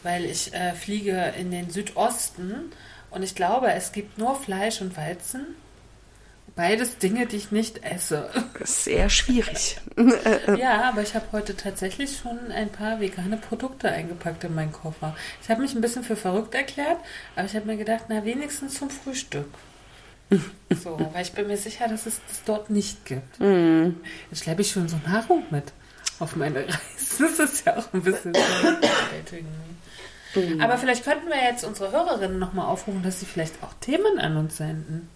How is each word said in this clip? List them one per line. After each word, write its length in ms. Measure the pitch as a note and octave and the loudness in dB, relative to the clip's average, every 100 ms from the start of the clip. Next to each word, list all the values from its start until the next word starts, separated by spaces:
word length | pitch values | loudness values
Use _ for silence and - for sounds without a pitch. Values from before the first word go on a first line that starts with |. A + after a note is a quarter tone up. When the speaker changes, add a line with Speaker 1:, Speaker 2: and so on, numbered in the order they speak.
Speaker 1:
weil 220 | F3+ F3 F3 | -2 -2 -2
ich, 280 | - - | -4 -4
äh, 200 | - F3+ | -2 -2
fliege 600 | E3+ - G#3 G3+ F#3 F3 - | -4 -4 -2 0 0 0 -2
in 120 | F3+ | -4
den 180 | F3+ F3 | -4 -4
Südosten 1000 | E3+ G3+ - A3 A#3+ - - F3+ A#3 E4 - - - - | -6 -6 2 2 2 -2 -4 -8 -6 -10 -14 -20 -20 -12
und 120 | F#3 | -6
ich 120 | F#3+ - | -6 0
glaube, 360 | F3+ A#3 B3 | 2 4 4
es 200 | F#3 - | 2 -2
gibt 240 | G#3 G3+ - | -6 -10 -2
nur 180 | A3+ C4+ | 0 0
Fleisch 460 | A#3+ F#3+ G#3 A3 | -2 -2 0 -2
und 140 | F#3+ F3+ | -6 -6
Weizen. 580 | D#3 F3 - B3+ D4+ E4 - - - - - - - - - - | -6 -4 -4 -4 -8 -14 -18 -20 -20 -20 -20 -20 -20 -20 -16 0
Beides 420 | F3 A3 B3 - | 2 4 2 2
Dinge, 300 | F#3+ A3+ A#3+ | 2 2 0
die 100 | G#3 | -2
ich 140 | - | -2
nicht 300 | G#3 A3 - | 0 0 -4
esse. 460 | - F3+ - D3+ - - - - | -8 -4 0 -2 -2 -4 -4 -6
Speaker 2:
Das 100 | - | -2
ist 120 | - | 0
sehr 260 | - - G3+ | 2 4 6
schwierig. 680 | - - B3 - - - - - - | 4 4 4 4 0 -2 -4 -8 8
<laughs> 600 | A#3 A#3+ - A3 - G#3 | 8 8 6 4 6 4
Speaker 1:
Ja, 260 | C4 G#3+ B3 | 6 4 4
aber 120 | G#3+ | 2
ich 140 | G#3 A3+ | 0 -4
hab 160 | - | -4
heute 240 | G#3+ G#3 F#3+ | -4 -4 -6
tatsächlich 640 | G3 F#3+ F#3+ - C#4 - | -6 -4 -4 -4 -6 -6
schon 340 | B3 A#3 A#3 | -8 -8 -6
ein 180 | - G#3+ | -4 -4
paar 300 | - G#3 A3 | -4 -4 -2
vegane 380 | G3 F#3 F3+ G#3+ | -2 -2 -4 -4
Produkte 520 | - A3 C4 C4 G3+ | -4 -6 -6 -2 -2
eingepackt 540 | E3+ E3 E3+ F3 D#3+ | -2 -6 -6 -6 -6
in 100 | E3+ D#3+ | -4 -2
meinen 180 | D#3 | -2
Koffer. 420 | D3+ D#3+ D#3 D#3 D#3 - - | -4 -10 -6 -6 -6 -12 -14
Ich 80 | - | -2
hab 100 | A3+ | 0
mich 140 | C#4 A#3+ | 0 0
ein 60 | |
bisschen 220 | A3+ B3 | 0 -2
für 120 | - G#3+ | -4 -2
verrückt 360 | F#3 F#3 A3 B3 | 0 0 0 -4
erklärt, 420 | C4+ - D4 E4+ - - - - | -4 -2 0 -2 -4 -16 -12 -6
aber 100 | G3 | -4
ich 100 | G#3+ | -2
hab 100 | G#3 | -4
mir 120 | G#3+ | -4
gedacht, 280 | G#3+ A3+ - | 0 -2 0
na, 160 | G#3+ G#3 | -2 -2
wenigstens 500 | B3+ D4 - C#4 - | -4 -4 -6 -6 -6
zum 140 | C#4 | -6
Frühstück. 580 | - - C4 - C#3+ C#3+ - - - - - - - - | -8 -8 -8 -6 -6 -8 -12 -20 -20 -20 -20 -20 -20 2
Speaker 2:
<laughs> 120 | G3 - - - E3+ | 2 2 -12 -2 -2
Speaker 1:
So, 140 | F3+ D#3+ D#3+ | -2 -4 -4
weil 80 | F3 | -2
ich 100 | F3+ | -6
bin 140 | - G3+ | -4 -2
mir 100 | G3+ | -2
sicher, 300 | G#3+ - A#3+ | -4 -4 -4
dass 180 | A3 A3+ | -2 -4
es 120 | G#3+ - | -6 -6
das 140 | - - | -8 -2
dort 240 | G#3+ G#3 | -2 0
nicht 340 | G#3 G3+ - - | 0 0 -6 -8
gibt. 340 | C3 C3 - | -8 -8 2
Speaker 2:
Mhm. 580 | G3 F#3 E3 D#3+ E3 E3+ - - - | 6 8 8 8 6 2 -8 -14 -12
Speaker 1:
Jetzt 120 | D#3 | -8
schlepp 160 | - E3 | -4 0
ich 120 | G3+ | 2
schon 160 | G3 E3+ | 2 0
so 80 | E3 D3 | -2 0
Nahrung 360 | G3+ A3+ E4+ - | 0 4 2 4
mit 140 | D3 - - - - - - | -4 -4 -16 -20 -8 -8 -6
auf 160 | D#3 E3 | -6 -2
meine 300 | D3 C3+ C#3+ | -2 -2 -2
Reise. 120 | D#3+ | -4
<laughs> 420 | - - - - | -6 -2 2 4
Das 200 | D#4 D#4 | 4 6
ist 260 | D4+ - - | 4 4 2
ja 120 | F3 | 0
auch 160 | A3+ | 0
ein 80 | F#3+ | 0
bisschen 300 | F3 G3 F3+ | 2 0 2
überwältigend. 1160 | F3+ G3 F#3 E4+ E4 D4 C#4+ - D#3 D#3 F3 D#3 D#3 D#3+ E3+ - - - - - - | 4 4 4 4 6 4 4 0 -4 -10 -12 -10 -12 -12 -16 -18 -18 -18 -18 -4 0
Speaker 2:
Mhm. 240 | F3 D#3+ | 2 2
Speaker 1:
Aber 160 | A3 A#3+ | 4 4
vielleicht 260 | B3+ A#3+ - | 2 2 2
könnten 220 | D4+ E4+ | 0 0
wir 80 | C#4+ B3 | 2 2
jetzt 140 | A#3+ A3+ | 0 -6
unsere 260 | G#3 G3 | -4 0
Hörerinnen 480 | B3+ F4 B3 G3 F#3 | 2 2 0 0 -2
noch 140 | F#3 | -2
mal 120 | F#3+ - | -2 -2
aufrufen, 380 | F#3 - F#3+ | -2 -2 -2
dass 160 | F#3 F#3+ | -2 -4
sie 60 | - | -6
vielleicht 360 | - D#3+ - | -4 -4 -6
auch 100 | - - | -16 -12
Themen 380 | - D#4 G#4+ G4 | -2 2 4 2
an 180 | D#3 D#3 | 2 0
uns 200 | D#3 - | 0 -2
senden. 500 | D#3 D#3 D#3 D#3+ E3+ | -4 -6 -6 -8 -10